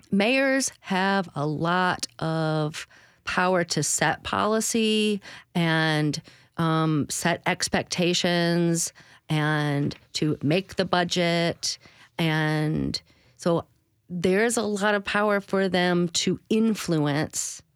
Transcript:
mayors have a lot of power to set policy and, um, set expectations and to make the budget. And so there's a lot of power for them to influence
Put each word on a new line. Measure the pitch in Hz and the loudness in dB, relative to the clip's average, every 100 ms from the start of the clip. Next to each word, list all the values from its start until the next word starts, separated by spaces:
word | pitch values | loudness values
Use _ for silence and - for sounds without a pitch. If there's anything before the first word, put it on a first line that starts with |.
| - | -4
mayors | 196 220 269 277 269 262 - | 0 2 2 2 0 -2 -8
have | - 185 196 196 175 143 | -4 0 2 0 -2 -4
a | 151 | -4
lot | 147 165 180 180 - - - | -2 0 2 0 -2 -6 -6
of | 160 160 156 156 151 - - - - _ | -4 -2 0 0 -2 -6 -16 -20 -20 _
power | - 190 185 180 170 | -6 0 2 2 0
to | 165 | -2
set | 143 - 156 - | -2 0 0 0
policy | - - 208 220 220 233 220 214 214 202 - - - | -2 0 2 0 0 0 2 2 2 -2 -6 -20 -6
and, | 180 165 160 160 151 151 156 - - _ - | 0 2 2 2 2 0 -2 -10 -20 _ -2
um, | 165 160 160 151 - | 0 2 2 0 -2
set | - 170 - 175 | -2 -2 -2 -2
expectations | 180 - 180 - - 175 180 175 175 170 170 170 170 - - - - - | -4 -2 -4 -4 0 0 2 0 2 2 2 2 0 -4 -8 -20 -20 -4
and | 156 151 151 147 143 147 - - | 0 0 0 0 0 -2 -6 -10
to | - 151 147 | -2 -2 0
make | 139 180 190 - | 0 0 -2 -4
the | 185 | 0
budget. | 180 175 180 170 170 170 - - - - - - - | 0 2 0 2 2 0 -2 -6 -8 -14 -20 -14 -2
And | 165 156 156 156 151 151 135 - - _ _ _ | 0 2 0 0 0 0 -2 -6 -10 _ _ _
so | 180 165 - _ _ _ - | 0 0 -2 _ _ _ -12
there's | 180 185 190 233 233 | -2 0 2 2 0
a | |
lot | 208 202 208 208 | -2 -2 0 0
of | |
power | 202 208 214 202 | -2 0 2 0
for | - 190 196 | 0 0 2
them | 180 180 175 175 | 2 2 2 0
to | - 190 170 - | 0 -2 -2 0
influence | 220 226 208 - 160 147 143 151 - - - _ | 2 2 0 0 0 2 0 -2 -6 -8 -10 _